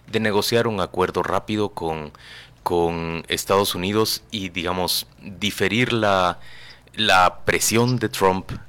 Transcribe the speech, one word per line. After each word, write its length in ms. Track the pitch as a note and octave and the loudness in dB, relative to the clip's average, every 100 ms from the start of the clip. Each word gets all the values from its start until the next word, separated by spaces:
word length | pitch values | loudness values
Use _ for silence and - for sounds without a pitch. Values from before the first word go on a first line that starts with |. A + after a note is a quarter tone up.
| - | -6
de 120 | G#2+ | -2
negociar 480 | A2 G2+ - A#2 A#2 | 0 0 2 2 0
un 120 | G2+ | -2
acuerdo 420 | F2 - F2+ F#2 | -2 0 0 0
rápido 480 | F2 F#2+ - G#2+ G2+ | 0 -2 -2 -2 -2
con, 420 | - E2 D#2+ D2+ - - - - - | -4 -6 -6 -8 -16 -20 -20 -20 -10
con 600 | - F2 E2+ E2+ E2 E2 - | -2 2 2 0 -4 -6 -6
Estados 480 | E2+ - G2 G2+ | -6 2 2 2
Unidos 480 | F#2 F#2 G#2 A2 - - | -2 -2 0 0 -4 -8
y, 180 | A2+ F#2+ | -8 -6
digamos, 580 | F2+ E2+ F#2 F2 - - - | -6 -4 -2 -2 -4 -8 -16
diferir 720 | C2 F#2+ G#2 - G2 G#2+ A#2+ | -16 -6 -6 -2 0 2 0
la, 460 | A#2 G#2 F#2+ F2 - - - - - - | 2 4 4 2 0 -10 -18 -20 -20 -14
la 460 | - G#2+ F#2 F2+ - | -4 4 6 4 2
presión 520 | - F2 - A2 B2 B2 | -2 0 2 2 2 0
de 120 | G#2+ | -2
Trump 420 | - F#2+ F#2 - - | 2 2 2 -4 -12